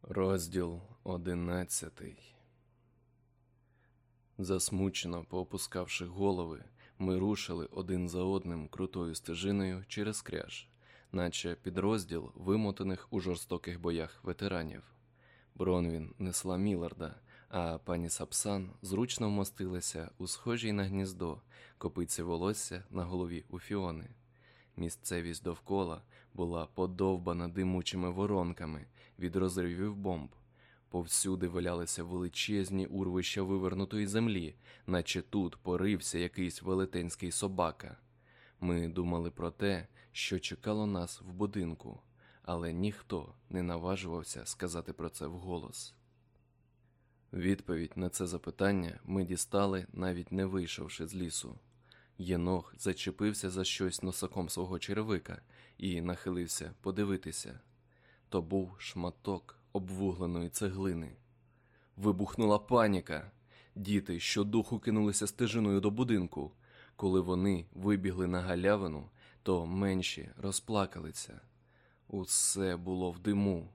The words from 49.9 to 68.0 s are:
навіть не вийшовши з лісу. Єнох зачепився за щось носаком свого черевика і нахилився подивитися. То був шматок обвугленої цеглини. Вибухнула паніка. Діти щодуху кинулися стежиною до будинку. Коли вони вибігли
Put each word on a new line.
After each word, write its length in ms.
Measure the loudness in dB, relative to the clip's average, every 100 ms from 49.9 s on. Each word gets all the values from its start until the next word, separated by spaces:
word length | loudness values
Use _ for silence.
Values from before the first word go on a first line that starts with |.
навіть 400 | -4 -2 -2 -2
не 120 | 0
вийшовши 600 | 0 0 -2 -6 -8 -6 -6
з 80 |
лісу. 440 | -4 -4 -4 -8 -14 -18 _ _ -20 -20 -10
Єнох 560 | 0 2 4 2 0 -4
зачепився 720 | -2 -2 -2 0 0 2 -2
за 140 | 0
щось 380 | 0 2 0 0
носаком 460 | -4 -2 -4 -2 -2
свого 300 | -2 -2 -4
черевика 640 | -2 -2 0 -2 -2 -12 -14 -20 -20 _
і 220 | -2 0
нахилився 720 | 0 -2 -2 -2 -2 -4 -6 -6
подивитися. 800 | -4 0 2 0 -2 -8 -10 -12 -18 _ _ _ _ _ _
То 100 | -2
був 320 | 2 0 0 -6
шматок 800 | -10 -4 -4 -4 -4 -4 -4 -20 _
обвугленої 760 | -6 -4 0 0 0 -2 0 -2
цеглини. 680 | 0 -2 0 0 0 -4 -12 _ _ _ _ _ _ _ 2
Вибухнула 600 | 4 4 0 4 6 6
паніка. 720 | 8 6 8 6 2 -4 -6 -16 _ -20 -16
Діти 460 | -8 2 2 4 -2
щодуху 580 | 0 2 4 4 2 -2
кинулися 480 | 2 4 4 4 0
стежиною 540 | 0 2 4 6 6
до 100 | 4
будинку. 640 | 4 4 4 4 -4 -8 -10 -20 -20 -20 0
Коли 240 | 4 6
вони 460 | 6 4 4 4 -2
вибігли 540 | -2 2 4